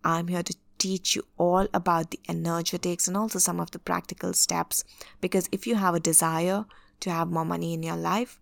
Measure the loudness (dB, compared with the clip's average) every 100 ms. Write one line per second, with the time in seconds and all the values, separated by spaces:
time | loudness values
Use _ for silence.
0 | 0 0 0 -4 -4 -10 _ _ -2 0
1 | 0 -2 -4 0 4 4 2 0 2 2
2 | 0 -8 -6 -4 -2 -2 -2 -2 -2 0
3 | 0 0 -2 0 0 0 -6 -8 -4 -4
4 | -4 -6 -2 0 2 0 0 -4 -6 -16
5 | -20 -6 0 0 0 -4 0 2 4 2
6 | 4 4 2 2 0 0 -4 -14 -20 _
7 | -4 -2 0 0 0 -2 -2 -4 -4 -4
8 | 0 0 -2 -10